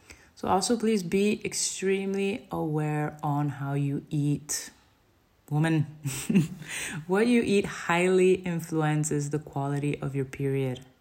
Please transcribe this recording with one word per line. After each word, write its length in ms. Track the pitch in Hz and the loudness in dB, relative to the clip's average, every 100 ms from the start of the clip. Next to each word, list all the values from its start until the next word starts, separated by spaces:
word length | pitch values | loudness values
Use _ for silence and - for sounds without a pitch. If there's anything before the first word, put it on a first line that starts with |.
| - - - - | -20 -20 -20 -8
So 120 | - | 0
also 300 | 185 196 233 | 0 2 0
please 260 | 220 220 | 2 0
be 380 | 170 190 208 214 | 0 2 2 0
extremely 1040 | 196 - - - 190 196 196 196 196 214 - | -4 -4 -4 -2 0 0 0 -2 -2 -4 -6
aware 680 | 170 160 151 151 151 151 151 | -4 -2 0 0 0 -2 -4
on 280 | 151 143 147 | -2 0 -2
how 240 | 135 139 | -4 -4
you 320 | 143 143 143 - | -2 -2 -2 -4
eat. 640 | 151 147 143 - - - - _ _ _ _ _ _ - | -2 0 0 -2 -8 -8 -18 _ _ _ _ _ _ -4
Woman, 380 | 147 160 160 147 - 139 - - | 0 2 2 0 -4 -8 -6 2
<laughs> 800 | 190 156 - - - - 160 160 | 4 4 -2 -12 -10 -8 -8 0
what 200 | 190 240 | 2 6
you 140 | 240 | 4
eat 240 | - 202 202 | 4 2 2
highly 680 | - - 170 185 185 185 185 | -6 0 2 4 6 6 4
influences 960 | 185 170 165 160 151 151 151 147 143 | 2 -4 -2 0 2 2 0 -2 -2
the 80 | 151 | -4
quality 600 | 156 139 139 143 147 147 | -4 -6 -2 -2 -2 -4
of 160 | 143 139 | -4 -4
your 100 | 135 | -4
period 540 | - 139 135 131 123 - _ | -4 -2 0 -2 -4 -12 _